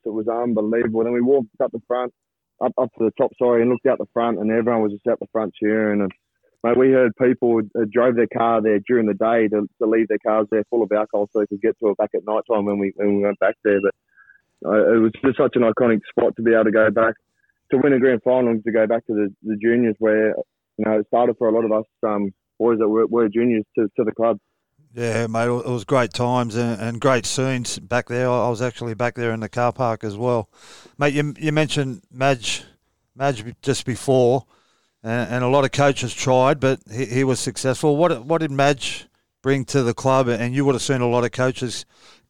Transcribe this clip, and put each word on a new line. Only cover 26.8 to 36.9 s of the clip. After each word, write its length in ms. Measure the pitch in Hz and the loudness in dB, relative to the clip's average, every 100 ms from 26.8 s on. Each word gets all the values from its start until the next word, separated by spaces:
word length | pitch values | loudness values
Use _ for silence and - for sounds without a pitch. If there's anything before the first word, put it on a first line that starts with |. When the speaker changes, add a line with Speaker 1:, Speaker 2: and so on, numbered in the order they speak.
Speaker 2:
and 180 | 113 117 | -6 -2
great 260 | 139 127 - | 0 0 -2
scenes 540 | - 131 127 117 - | -4 -2 -4 -6 -10
back 300 | 95 123 - | -4 -4 -2
there. 180 | 120 127 | -2 0
I, 180 | 123 113 | 0 0
I 20 | |
was 120 | 110 | -2
actually 320 | 127 - 117 | -4 -6 -8
back 220 | 107 120 117 | -4 -6 -4
there 160 | 117 | -4
in 80 | 113 | -4
the 80 | 107 | -6
car 240 | - 123 | -2 -2
park 320 | - 123 110 | 0 -4 -4
as 140 | 110 101 | -6 -6
well. 320 | 123 120 - _ - - - - | -2 -2 -4 _ -20 -20 -18 -4
Mate, 160 | 147 | -2
you, 200 | 143 147 - | 0 -4 -4
you 140 | 156 | -2
mentioned 480 | 151 151 151 135 110 _ | 0 0 -2 -4 -8 _
Madge, 540 | 127 135 131 104 - - _ _ _ _ - | -2 0 0 -4 -8 -10 _ _ _ _ -6
Madge 300 | 139 123 107 | -4 -4 -8
be-, 100 | 117 | -10
just 240 | - 131 - | -4 -4 -4
before, 600 | 113 - 131 123 131 - _ _ _ _ _ | -6 0 2 4 2 -4 _ _ _ _ _
and, 300 | 110 120 110 | -6 -6 -4
and 120 | 123 123 | -4 0
a 20 | |
lot 160 | 139 | 2
of 80 | 135 | 0
coaches 420 | - 143 135 123 | 2 0 0 -6
tried, 460 | - 135 127 131 147 | -6 0 2 2 2
but 220 | 135 131 - | 0 -2 -6